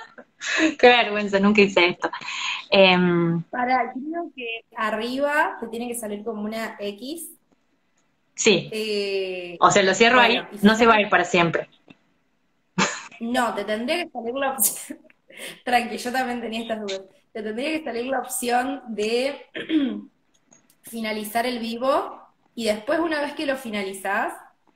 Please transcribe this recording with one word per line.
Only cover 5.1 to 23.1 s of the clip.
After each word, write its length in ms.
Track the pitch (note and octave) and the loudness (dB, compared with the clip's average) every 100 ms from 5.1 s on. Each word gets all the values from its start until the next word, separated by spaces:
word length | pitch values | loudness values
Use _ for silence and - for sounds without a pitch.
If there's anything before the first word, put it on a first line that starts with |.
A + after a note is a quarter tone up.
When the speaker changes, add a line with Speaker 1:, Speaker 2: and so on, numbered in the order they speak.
| C4 C#4+ D4+ F4+ - | -2 0 2 0 -2
Speaker 2:
te 80 | A3+ | -10
tiene 180 | A#3 A#3+ | -8 -6
que 60 | |
salir 300 | A#3 G#3+ G#3 | -6 -8 -8
como 180 | A3 G#3 | -8 -6
una 340 | G#3 A3 G#3+ - | -6 -6 -8 -8
X. 480 | G3+ G3+ B3+ E4+ - - _ _ _ _ _ _ _ _ _ | -10 -8 -12 -12 -12 -18 _ _ _ _ _ _ _ _ _
Speaker 1:
Sí. 340 | - A3+ E3+ C#3+ | 0 2 2 0
Speaker 2:
Eh, 840 | A3 A3 G#3 G3+ G3 F#3+ F3+ F3 E3+ | -8 -4 -4 -4 -4 -6 -8 -10 2
Speaker 1:
O 100 | F3+ | 4
sea, 120 | G3+ | 4
lo 100 | F#3+ | 2
cierro 240 | F#3+ A#3 B3 | 4 4 6
Speaker 2:
bueno, 280 | A#3 B3 - | 4 2 -4
Speaker 1:
ahí, 60 | G#3 | 2
Speaker 2:
y 20 | |
si 80 | G3+ | 4
Speaker 1:
no 80 | |
se 100 | A3 | 6
Speaker 2:
no 60 | A#3 | 6
Speaker 1:
va 60 | G#3+ | 6
a 40 | |
ir 80 | G3+ | 4
para 140 | F3+ | 2
siempre. 440 | E3+ F3+ E3 - - _ _ - _ _ _ _ _ _ _ - - - - - | 2 2 2 0 -6 _ _ -20 _ _ _ _ _ _ _ -2 -2 -4 -14 -12
Speaker 2:
No, 340 | A#3 B3+ A3+ | -2 0 0
te 100 | G3+ | -2
tendría 400 | G#3 G#3+ B3 F4 | -4 -4 -2 -4
que 60 | E4+ | -4
salir 240 | A#3+ A3+ | -8 -8
la 180 | C4+ C4+ | -4 -4
opción, 460 | C4 - - - - - _ _ | 0 -2 -4 -14 -16 -18 _ _
<laughs> 360 | - - - | -16 -16 -10
tranqui, 320 | - A#3+ A3 G#3+ | 0 0 0 -6
yo 120 | B3 | -4
también 280 | B3 A#3+ A#3+ | -4 -4 -4
tenía 220 | A3+ A3+ | -6 -8
estas 180 | A3+ G#3+ | -6 -6
dudas. 220 | G3+ F#3+ - _ _ | -6 -8 -10 _ _
Te 100 | A3+ | -10
tendría 360 | G#3+ A3 D4 D#4 | -8 -4 -4 -4
que 60 | |
salir 220 | C4 A#3 B3+ | -6 -6 -4
la 120 | B3+ | -4
opción 640 | - - A#3+ B3 C4 C#4 A3+ | -4 -6 0 0 0 -6 -8
de 580 | G#3 G#3+ A#3+ C4+ C#4+ - | -4 -2 0 -2 -6 -12
<clears throat> 480 | - D#4+ D#4+ B3+ G3+ - _ _ _ _ _ _ _ | -12 -2 0 0 -4 -12 _ _ _ _ _ _ _
finalizar 640 | - A3+ A3 G#3+ G#3 A#3 B3 | -12 -6 -4 -4 -4 -2 -2
el 140 | A#3+ | -4
vivo 580 | A3+ A#3 C4 D#4 - - - _ _ | -6 -2 0 0 0 -12 -20 _ _
y 100 | - A3 | -4 -2
después, 320 | G#3+ C4+ D#4+ | -2 -2 0
una 220 | E4+ | 0